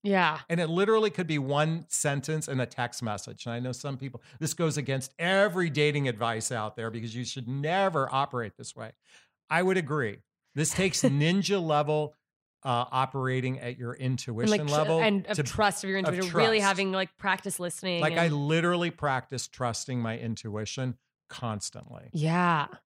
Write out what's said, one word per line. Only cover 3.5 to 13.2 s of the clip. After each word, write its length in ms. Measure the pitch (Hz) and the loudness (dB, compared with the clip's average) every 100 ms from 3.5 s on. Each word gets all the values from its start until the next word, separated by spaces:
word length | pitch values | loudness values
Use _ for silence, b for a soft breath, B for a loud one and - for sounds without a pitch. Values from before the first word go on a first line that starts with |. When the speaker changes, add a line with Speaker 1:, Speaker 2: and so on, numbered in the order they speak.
Speaker 2:
I 60 | 117 | -6
know 100 | 127 | -6
some 260 | 127 143 131 | -6 -8 -8
people, 260 | 139 - B B | -10 -12 B B
this 140 | 156 | -6
goes 220 | - 160 147 | 0 0 0
against 380 | 135 135 - - | -2 -4 -4 -4
every 500 | 170 196 202 180 170 | 2 4 4 2 0
dating 380 | 143 147 147 135 | 4 4 4 0
advice 420 | 107 117 110 - | 0 -2 0 -2
out 240 | 120 107 | -4 -4
there 160 | - 113 | -6 -6
because 240 | 113 113 | -6 -8
you 100 | 117 | -6
should 220 | 120 - 120 | -8 -8 -6
never 680 | 139 147 185 190 160 135 | -4 0 2 2 2 0
operate 420 | 135 139 127 107 - | 0 0 -2 -6 -10
this 160 | 120 | -16
way. 160 | - 113 _ b b b b _ | -12 -14 _ b b b b _
I 140 | 160 | 2
would 140 | 185 185 | 4 2
agree. 420 | 147 151 113 101 _ _ _ | 0 -2 -2 -4 _ _ _
This 160 | 139 156 | -2 0
takes 300 | - 190 - | 2 0 2
Speaker 1:
<laughs> 0 | |
Speaker 2:
ninja 600 | 254 143 156 190 165 196 | 2 4 4 4 2 0
level, 520 | 165 147 147 151 147 _ _ _ _ _ | 2 2 4 0 0 _ _ _ _ _
uh, 240 | 135 120 123 | 0 0 2
operating 680 | 131 131 135 | 0 0 0